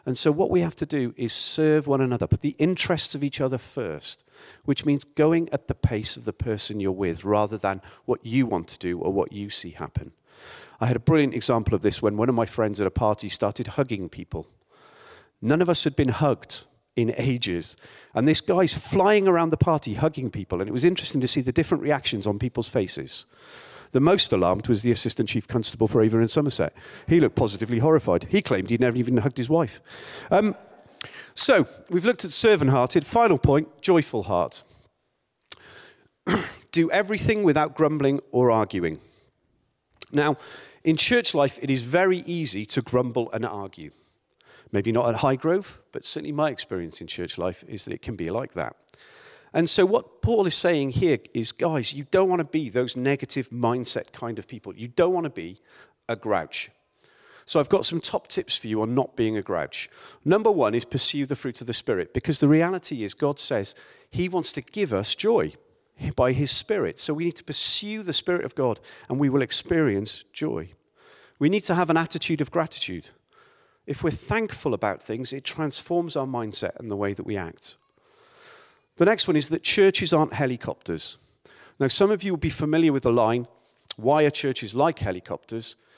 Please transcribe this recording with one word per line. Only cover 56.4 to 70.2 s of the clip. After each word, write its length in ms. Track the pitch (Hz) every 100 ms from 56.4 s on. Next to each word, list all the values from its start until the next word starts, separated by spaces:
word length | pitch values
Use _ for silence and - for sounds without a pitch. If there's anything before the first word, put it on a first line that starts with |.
| 76 - - _ _ _ _ _ _ - -
So 140 | 160
I've 80 | 139
got 180 | 202 -
some 140 | 165
top 260 | - 185 -
tips 320 | - - -
for 80 | 113
you 160 | 107
on 120 | 110
not 220 | 127 - -
being 200 | 110 110
a 60 |
grouch. 460 | 98 87 71 - - - - -
Number 260 | 143 196 220
one 240 | 190 110
is 100 | 117
pursue 420 | - 135 - 147 135
the 100 | 143
fruit 240 | 135 -
of 80 | 117
the 40 |
Spirit, 400 | 117 - 101 82
because 280 | 127 - 147
the 80 | 143
reality 560 | 156 170 185 - 131
is 100 | 101
God 240 | - 143 143
says 360 | - 117 98 - - - _
he 180 | - 180
wants 240 | 180 156
to 80 | -
give 320 | - 214 180
us 220 | 101 104
joy 380 | - 208 233 78 - _ _ _ - 139 -
by 160 | 127
his 180 | 131 143
Spirit. 480 | - - 208 98 -
So 160 | -
we 100 | 151
need 120 | 170 156
to 80 |
pursue 580 | - 147 - - 208 220
the 100 | 185
Spirit 320 | - - 180
of 120 | - -
God, 240 | 127 104 - - -
and 100 | 131
we 120 | 143
will 120 | 139
experience 800 | 123 - - 170 147 98 107 -